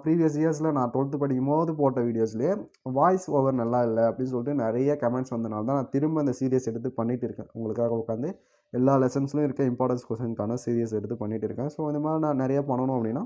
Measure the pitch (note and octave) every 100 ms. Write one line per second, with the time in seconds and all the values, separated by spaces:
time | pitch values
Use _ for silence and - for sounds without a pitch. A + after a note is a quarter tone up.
0 | D#3 E3+ D#3+ D3 D#3+ D3 D#3+ C#3+ B2 C3
1 | C#3 C#3+ C#3+ B2+ C3+ D#3 E3 D#3 C#3 B2+
2 | A#2+ A2+ A2 A2 D3 G#3 - _ C3 C3
3 | E3 F#3 E3+ C#3+ C3+ B2+ A#2 B2 A#2 A2+
4 | A#2 A#2 C3 B2 B2 C#3+ A2+ A#2+ C#3 D3
5 | A#2+ B2+ B2+ A#2 A2+ G#2+ A2+ C#3 C3 C#3
6 | D#3 D#3 C#3 B2 C3+ C3 B2 A2+ B2+ A#2+
7 | A2+ B2 A#2+ - - A2+ A2+ G#2+ A#2 A#2
8 | A2+ A2 D3+ G3 _ _ _ B2 C3 C#3
9 | C3 C#3 C#3 D3 D3 C3+ C3 A#2+ B2+ B2
10 | - A2+ A#2+ A2+ G#2+ A#2+ - A#2 A2+ G#2+
11 | G#2 A#2 G#2+ A2 G#2+ - C#3+ D#3 D3+ D3
12 | D3+ D#3+ D#3 C3+ C3 C#3 C#3+ B2+ C3 B2+
13 | A2 C3